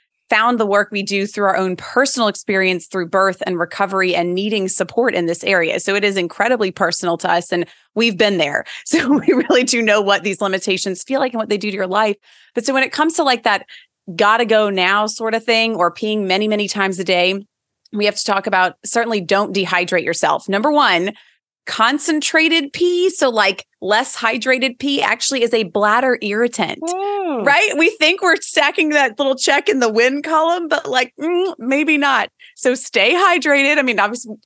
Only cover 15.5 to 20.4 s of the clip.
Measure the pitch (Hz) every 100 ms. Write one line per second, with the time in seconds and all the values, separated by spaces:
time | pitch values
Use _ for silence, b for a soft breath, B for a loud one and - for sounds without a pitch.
15.5 | 226 226 208 175 - 214 214 190 185 214
16.5 | 208 202 208 190 185 185 180 180 196 202
17.5 | _ _ _ _ 208 208 202 - 196 208
18.5 | 190 185 - - 233 233 208 165 196 208
19.5 | 196 175 180 180 180 - 165 151 151